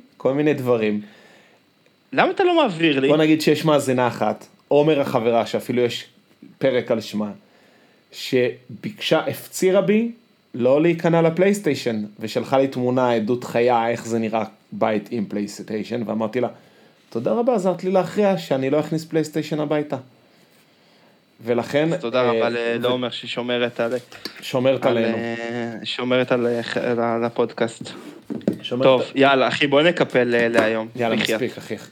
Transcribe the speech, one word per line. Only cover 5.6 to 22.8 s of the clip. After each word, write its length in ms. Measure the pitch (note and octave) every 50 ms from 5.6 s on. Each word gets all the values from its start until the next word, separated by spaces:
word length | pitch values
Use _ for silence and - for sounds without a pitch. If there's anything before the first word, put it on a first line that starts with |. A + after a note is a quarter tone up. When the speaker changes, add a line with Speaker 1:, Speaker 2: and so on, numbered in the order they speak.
| - - A#2+ A#2+ B2
Speaker 1:
יש 220 | A#2 A#2 - - - _ _ _ _ _ _ - - - _
פרק 320 | - C3+ B2 B2 A#2 -
על 100 | B2 A2+
שמה, 300 | G#2+ - - G#2 G#2+ G#2 G2 - _ _ _ _ _ _ _ _ _ _ _ _ _ _ -
שביקשה, 1040 | - - - - B2+ B2 - - - _ _ A#2+ - - A#2 - - - - E3+ D#3+
הפצירה 600 | - - A#2+ - - - - - - F#3 F3+ G3
בי 300 | G3 E3+ G#3 G#3+ A#3 A#3 A#3 - _ _ _ _ _ _ _
לא 280 | B2+ A#2+ B2 C3+ D3 D#3
להיכנע 400 | E3+ E3+ E3 E3+ E3+ D#3+ E3+ E3
לפלייסטיישן, 840 | E3 E3 E3+ F#3 G3 G3+ G#3 G3+ D#3+ C#3 B2 - A#2+ A2+ G#2+ G#2 G#2 - -
ושלחה 380 | A2 G#2+ - B2+ A2+ - C#3 C3+
לי 100 | C#3 C3+
תמונה, 440 | C3+ B2+ B2 B2 B2+ B2+ B2+ B2 A#2+
עדות 320 | A#2 G#2+ G#2 B2 B2 -
חיה, 440 | - - A#2+ A#2+ B2 A#2+ A#2 A2+ A#2
איך 160 | A#2 A#2 -
זה 120 | A#2 A2+ A#2
נראה 260 | A2+ A2 G#2+ A2+ G#2+ - - _ _ _ -
בית 360 | G#2 G#2+ A2 A2 G#2 - -
עם 140 | A#2+ A#2+ G#2
פלייסטיישן, 760 | F#2+ - G#2 G#2 G2+ - - G#2 - G#2+ G#2+ G2+ - A2+ B2 A2+
ואמרתי 340 | G2+ A2 A2 A2 G#2+ G#2+ B2+
לה, 80 | B2 A2 - - _ _ _ _ _ _ _ _ _ _
"תודה 220 | - A#2 A#2+ F3+ G#3+
רבה, 220 | A3+ A#3+ B3 B3
עזרת 300 | G#3+ F3+ F#3+ F3+ E3+ F#3
לי 60 | F#3
להכריע 480 | F#3 F#3 F3+ E3+ - - G#3 G3 G3 E3+
שאני 320 | E3+ - C#3+ C3 C3 C3+
לא 100 | C#3 D3+
אכניס 240 | D3 D3 D#3+ D#3 D#3+
פלייסטיישן 560 | D#3+ - D#3+ D#3 D#3 - E3 D3 - E3 D3+
הביתה." 360 | D3+ D3 D3+ D3+ D3 D3 - B2+ B2 - _ _ _ _ _ _ _ _ _ _ _ _ _ _ _ _ _ _ _ _ _ _ _ _ _ _ A#2
ולכן, 480 | A2+ A#2+ A#2 A2+ - - C#3+ D3+ E3 E3
Speaker 2:
אז 80 | -
תודה 200 | - A#2 A2+ B2+ B2+
Speaker 1:
אה, 80 | A#2+
Speaker 2:
רבה 180 | A#2 A2+ A#2+ A#2+
ל-, 80 | A#2+
Speaker 1:
ו- 260 | A#2+ A#2 A#2 A#2 A#2+